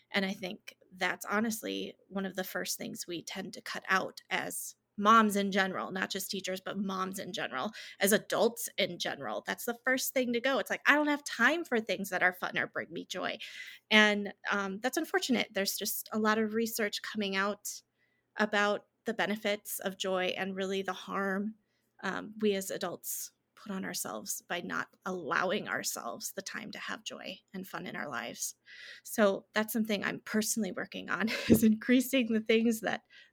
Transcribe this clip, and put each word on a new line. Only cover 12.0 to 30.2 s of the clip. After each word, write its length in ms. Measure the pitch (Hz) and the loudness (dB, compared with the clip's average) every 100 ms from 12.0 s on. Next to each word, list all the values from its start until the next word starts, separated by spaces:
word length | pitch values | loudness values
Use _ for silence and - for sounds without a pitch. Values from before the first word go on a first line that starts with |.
| 190 | -2
that 120 | 180 | 2
are 100 | 180 | 2
fun 260 | 180 180 165 | 2 -4 -2
or 80 | - | -2
bring 260 | - 110 | -4 -6
me 120 | 170 | -8
joy." 340 | 180 185 - - - - - - - | -8 -4 -4 -4 -8 -12 -14 -14 6
And, 440 | 214 214 208 202 - - | 8 8 6 -2 -6 -2
um, 300 | 202 196 196 | -2 -2 -2
that's 160 | 254 339 | -2 -2
unfortunate. 520 | 320 370 - 226 - | 0 0 2 2 2
There's 260 | 202 196 - | 0 -2 0
just 300 | 202 - - | -4 -4 -4
a 60 | 220 | 0
lot 200 | 214 220 | 2 4
of 160 | 220 | 2
research 460 | 220 226 226 214 - | 0 -2 0 -2 -2
coming 360 | - 214 196 190 | -6 -4 -2 0
out 460 | 202 202 - - _ _ _ _ _ - | 0 -2 -8 -10 _ _ _ _ _ 0
about 500 | 214 208 208 208 - _ - | 2 4 4 2 -4 _ -6
the 80 | |
benefits 640 | 220 180 214 208 214 - - | 0 0 2 0 -2 -4 -4
of 180 | 196 190 | -4 -2
joy 380 | 190 185 180 - | -2 0 0 -2
and 180 | 190 190 | -4 -4
really 260 | 190 196 | -2 -2
the 100 | 190 | -4
harm, 640 | 185 - 185 196 190 208 220 _ _ _ _ | -6 -4 -2 0 0 -2 -6 _ _ _ _
um, 320 | 190 185 196 214 | -6 -4 -8 0
we 140 | 214 | 2
as 160 | 196 190 | 2 -2
adults 600 | - 180 - - - - _ _ | -4 -4 -6 -8 -8 -8 _ _
put 180 | - - | -20 -10
on 120 | 190 | -6
ourselves 580 | 190 180 - - 196 - - | -6 -6 -6 -6 -6 -8 -4
by 120 | 175 | -6
not 280 | - 165 - _ - | -4 -6 -6 _ -6
allowing 640 | 185 139 165 185 170 160 | -4 0 2 2 0 -2
ourselves 640 | 117 - - - - - | -4 -2 -6 -8 -8 -10
the 100 | - | -10
time 280 | - 180 - | -10 -10 -10
to 80 | - | -10
have 260 | - - | -8 -8
joy 340 | - - - 190 _ | -8 -10 -12 -14 _
and 120 | 190 190 | -12 -10
fun 200 | 165 180 | -8 -8
in 100 | - | -8
our 120 | 147 | -6
lives. 460 | 120 117 196 - - - - - - | -6 -8 -8 -8 -10 -18 -18 -16 -16
So 440 | - - 202 196 - | -10 4 4 4 -2
that's 180 | 214 220 | -4 -2
something 320 | 233 220 202 | 0 0 0
I'm 160 | 202 - | -2 -4